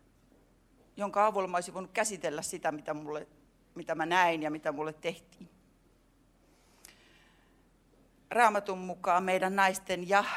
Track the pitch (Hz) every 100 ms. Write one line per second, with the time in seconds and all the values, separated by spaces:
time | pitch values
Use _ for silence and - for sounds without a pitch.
0 | _ _ _ _ _ _ _ _ _ -
1 | 202 196 214 196 185 180 180 175 190 -
2 | 214 185 165 151 - 180 165 151 147 151
3 | 151 151 - _ _ _ _ 170 165 160
4 | 160 180 175 165 156 156 160 143 156 156
5 | 170 - _ - 175 _ _ _ _ _
6 | _ _ _ _ _ _ _ _ - -
7 | _ _ _ _ _ _ _ _ _ _
8 | _ _ - 226 233 208 202 185 185 180
9 | 196 175 185 185 185 196 190 190 - 180
10 | 180 196 -